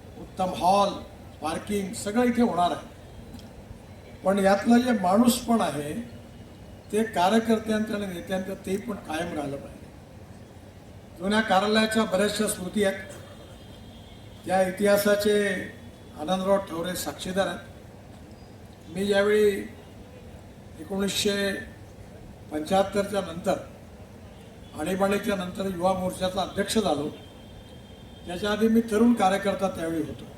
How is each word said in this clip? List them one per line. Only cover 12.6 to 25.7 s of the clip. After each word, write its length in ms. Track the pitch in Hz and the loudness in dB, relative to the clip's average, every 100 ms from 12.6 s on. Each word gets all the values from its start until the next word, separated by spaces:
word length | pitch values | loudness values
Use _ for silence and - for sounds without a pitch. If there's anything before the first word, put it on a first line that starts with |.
| 180 214 | -4 0
आहेत, 280 | 196 - - - - - - - - - - - - - - - 165 | 0 0 -10 -16 -16 -18 -18 -18 -18 -18 -18 -18 -20 -20 -20 -12 0
त्या 220 | 190 180 | 2 2
इतिहासाचे 840 | 185 202 202 202 202 214 208 196 185 - - - - - - | 2 4 4 4 4 4 2 2 -2 -6 -12 -18 -18 -18 -10
आनंदराव 360 | 156 185 185 196 | -2 0 2 2
ठवरे 400 | - 165 175 180 | 0 -6 -4 -4
साक्षीदार 500 | 151 - 185 185 180 | -6 -6 -2 0 0
आहेत. 120 | - - - - - - - - - - - - - - 180 | -4 -12 -18 -20 -20 -20 -20 -20 -20 -20 -20 -20 -20 -10 -4
मी 100 | 202 | 2
ज्यावेळी 640 | 196 208 214 208 202 208 - - - - - - - - - - - | 4 4 6 4 2 -6 -14 -18 -20 -18 -18 -18 -18 -18 -20 -18 -16
एकोणीसशे 720 | 196 196 196 - 208 202 196 - - - - - - - - - - | -6 -2 0 0 0 2 0 -4 -10 -16 -20 -18 -20 -18 -18 -18 -8
पंच्याहत्तरच्या 680 | 151 151 190 196 202 190 202 | -8 2 2 4 0 -2 -4
नंतर, 340 | 170 170 190 - - - - - - - - - - - - 147 | -4 -4 -2 -2 -6 -16 -20 -20 -20 -20 -20 -20 -20 -20 -14 -6
आणीबाणीच्या 560 | 170 190 196 202 226 190 | -4 2 2 2 0 -2
नंतर 400 | 180 196 190 | -4 -4 -4